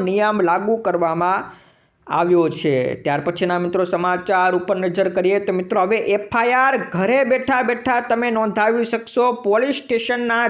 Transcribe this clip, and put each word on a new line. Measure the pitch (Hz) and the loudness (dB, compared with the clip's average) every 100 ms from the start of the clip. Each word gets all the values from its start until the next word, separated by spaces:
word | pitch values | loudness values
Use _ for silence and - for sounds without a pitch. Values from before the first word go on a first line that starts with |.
| 185 | 2
નિયમ | 202 214 208 175 | 2 2 2 2
લાગુ | 180 202 220 226 | 2 0 0 0
કરવામાં | 175 170 160 175 196 - - - _ _ _ - | 0 0 0 0 0 -4 -16 -20 _ _ _ -4
આવ્યો | 151 175 175 160 | -2 2 4 2
છે. | - 156 131 127 120 | 0 0 0 0 -2
ત્યાર | 147 147 | -2 -2
પછીના, | 147 175 180 180 175 | -2 -2 -2 0 0
મિત્રો, | 185 | 0
સમાચાર | 180 180 180 180 180 190 185 | 0 0 0 -2 0 2 2
ઉપર | 180 180 190 | 0 0 -2
નજર | 185 175 185 | 0 0 0
કરીએ | 185 180 202 | 2 2 0
તો, | 202 | 0
મિત્રો, | 185 185 214 190 | -4 -2 0 2
હવે | 220 - | 0 0
એફ | 208 208 240 | -2 0 0
આઈ | 240 254 | 2 2
આર | 269 254 - | 2 0 -4
ઘરે | 175 196 262 | -2 0 2
બેઠા | 254 254 262 269 | 2 0 0 0
બેઠા | 240 240 262 240 247 | 0 -2 -2 -2 0
તમે | 233 240 | -2 0
નોંધાવી | 226 220 208 214 233 | 0 0 0 0 2
શકશો. | 226 226 226 - 247 240 208 | -2 -4 -4 0 0 0 0
પોલીસ | 214 262 277 - | 2 2 -2 -2
સ્ટેશનના | 233 226 247 240 233 240 | -4 -2 -2 0 0 0